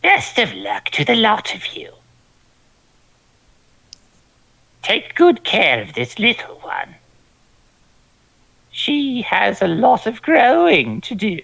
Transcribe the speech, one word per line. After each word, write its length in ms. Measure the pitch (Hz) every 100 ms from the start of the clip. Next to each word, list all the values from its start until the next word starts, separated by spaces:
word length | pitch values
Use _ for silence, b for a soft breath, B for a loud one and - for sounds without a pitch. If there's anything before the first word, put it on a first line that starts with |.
Best 360 | 339 392 - -
of 160 | 214
luck 320 | 104 - - -
to 140 | - -
the 100 | 240
lot 380 | 220 208 - 196
of 100 | -
you. 260 | - - - _ _ _ _ _ _ _ _ _ _ _ _ _ _ _ _ _ _ _ - _ _ _ _ _ _ _ _
Take 340 | - 214 - -
good 280 | 349 277 -
care 360 | 208 165 123
of 120 | 104
this 260 | - 120 -
little 360 | 208 - - 90
one. 400 | - 92 92 - _ _ _ _ _ _ _ _ _ _ _ _ _ _ _ _ _
She 500 | - - 294 277 247
has 400 | 214 - 202 196
a 60 | 185
lot 400 | 165 247 240 -
of 140 | 233
growing 760 | - 320 247 311 349 175 120 110
to 140 | - 214
do. 240 | 208 170